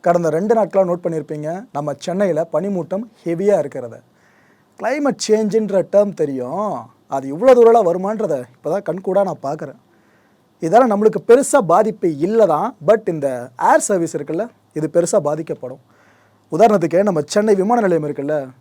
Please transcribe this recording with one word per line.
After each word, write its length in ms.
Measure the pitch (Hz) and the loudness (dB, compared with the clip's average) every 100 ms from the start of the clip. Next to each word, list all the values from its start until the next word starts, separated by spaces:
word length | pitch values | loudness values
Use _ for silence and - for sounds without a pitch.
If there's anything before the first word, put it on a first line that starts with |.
கடந்த 300 | 185 175 165 | 2 2 2
ரெண்டு 240 | 156 208 | -2 0
நாட்களா 400 | 226 202 202 185 | 2 2 0 0
நோட் 80 | 175 | 0
பண்ணியிருப்பீங்க, 640 | 180 160 147 151 151 175 247 | -4 -6 -8 -8 -8 -10 -10
நம்ம 200 | 143 147 139 | -8 -6 -8
சென்னையில 480 | - 180 202 156 170 | -6 -2 0 0 -2
பனிமூட்டம் 480 | 151 196 190 151 190 233 _ | -4 -4 -6 -6 -8 -8 _
ஹெவியா 400 | 170 170 196 196 | -8 -2 0 0
இருக்கிறத. 360 | 143 131 120 113 _ _ _ _ _ _ _ _ | -2 -8 -12 -16 _ _ _ _ _ _ _ _
கிளைமேட் 360 | 214 294 285 - - | -4 -2 -2 -2 0
சேஞ்சுன்ற 540 | 214 220 220 214 190 170 | 0 2 0 0 -2 2
டேர்ம் 220 | 196 208 | 2 2
தெரியும், 640 | 175 151 131 123 165 208 135 113 _ _ | 0 -4 -2 -6 -6 -4 -6 -10 _ _
அது 280 | 139 135 143 | -8 -6 0
இவ்வளோ 140 | 254 | 4
தூரம்லாம் 320 | 247 226 233 185 | 8 8 6 4
வருமான்றதை 560 | 175 190 220 208 143 123 _ | 0 -4 -4 -4 -4 -6 _
இப்பதான் 180 | 151 190 196 | -6 -4 -4
கண்கூடா 320 | 175 - 190 | -6 -2 0
நான் 160 | 196 139 | 0 -2
பார்க்குறேன். 340 | 135 151 135 123 _ _ _ _ _ _ _ _ | -8 -8 -10 -16 _ _ _ _ _ _ _ _
இதெல்லாம் 300 | 165 214 254 | 2 4 4
நம்மளுக்கு 260 | 202 214 190 - | 2 0 0 4
பெருசா 300 | 247 277 285 180 | 4 6 0 2
பாதிப்பு 520 | 170 220 - 180 143 | 2 2 -2 -4 -2
இல்ல 280 | 170 226 202 | -2 2 2
தான், 300 | 151 208 - 151 | 2 -2 -4 0
but 220 | 220 220 | 0 0
இந்த 420 | 165 139 127 123 - | -4 -4 -6 -10 -4
ஏர் 160 | 185 294 | 2 2
சர்வீஸ் 380 | - 196 165 160 | 2 -2 -2 -6
இருக்குல்ல, 320 | 147 160 233 _ _ | -6 -6 -8 _ _
இது 180 | 151 151 | -8 -2
பெருசா 240 | 175 170 214 | 0 0 0
பாதிக்கப்படும். 640 | 147 156 165 160 127 135 _ _ _ _ _ _ _ | -2 -6 -8 -10 -12 -16 _ _ _ _ _ _ _
உதாரணத்துக்கு 500 | 160 220 208 160 170 | 2 4 4 2 2
நம்ம 180 | 208 170 | 2 0
சென்னை 300 | 147 208 214 | -2 -2 2
விமான 260 | 208 196 240 | 2 2 2
நிலையம் 300 | 202 165 151 | 2 0 -2
இருக்குல்ல 380 | 143 139 151 131 127 | -8 -4 -4 -6 -14